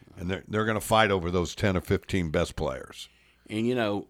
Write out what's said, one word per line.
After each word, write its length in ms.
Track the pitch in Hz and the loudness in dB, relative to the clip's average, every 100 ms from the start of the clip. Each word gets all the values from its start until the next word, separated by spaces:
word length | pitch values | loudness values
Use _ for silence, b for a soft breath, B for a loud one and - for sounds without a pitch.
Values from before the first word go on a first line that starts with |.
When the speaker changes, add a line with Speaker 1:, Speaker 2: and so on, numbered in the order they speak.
| b - | b -10
Speaker 1:
and 120 | 87 | -6
they're, 140 | 92 - | -6 -2
they're 200 | 104 110 | -2 0
gonna 140 | 107 | 0
fight 300 | - 110 107 | 2 4 6
over 200 | 98 85 | 2 0
those 240 | 90 82 | 0 0
ten 220 | - 104 92 | 0 0 2
or 40 | |
fifteen 500 | - 98 - 98 82 | 0 -2 0 -2 0
best 260 | 85 82 - | 0 0 -2
players. 520 | 76 65 - - - b b b b | -4 -6 -10 -18 -20 b b b b
Speaker 2:
And, 180 | 110 113 | -2 0
you 80 | |
know, 340 | 123 110 101 - | 0 0 -2 -6